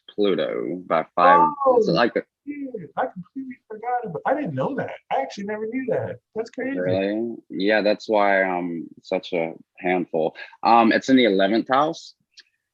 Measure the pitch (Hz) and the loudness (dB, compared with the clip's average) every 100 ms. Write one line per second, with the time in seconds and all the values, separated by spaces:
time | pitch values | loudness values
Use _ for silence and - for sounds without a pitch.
0 | - - 101 82 62 57 58 90 90 82 | -14 -2 0 0 -2 -4 -6 -8 -2 -2
1 | 78 - 90 - - - 269 247 208 - | -2 2 6 6 4 2 2 4 4 2
2 | - - - _ 285 294 269 233 156 - | 2 0 -6 _ -14 -10 -10 -10 -10 -6
3 | 254 185 - 269 262 - _ 214 233 247 | -6 -6 -16 -14 -14 -16 _ -12 -6 -6
4 | 220 156 - 294 240 131 170 254 - - | -6 -6 -4 -2 -4 -4 -4 -4 -8 -12
5 | _ 240 269 - 202 214 220 254 247 147 | _ -4 -4 -8 -8 -8 -6 -6 -4 -4
6 | 113 - _ 214 233 - 262 269 92 92 | -4 -10 _ -10 -8 -8 -6 -4 -2 0
7 | 98 107 117 113 _ - 98 107 101 104 | -2 -2 -6 -8 _ -2 2 2 2 0
8 | - 104 101 98 95 90 87 85 - - | 0 2 4 4 2 -2 -4 -8 -10 -18
9 | - 95 - 90 82 - - _ 90 90 | -6 -6 -2 -4 -4 -8 -20 _ -2 -2
10 | 85 82 80 - - - 101 117 113 - | 0 -2 -2 -4 -16 -4 4 6 6 4
11 | - 131 117 95 98 110 - 131 156 165 | 4 4 6 4 2 0 0 0 0 -2
12 | - _ _ - _ _ _ | -14 _ _ -20 _ _ _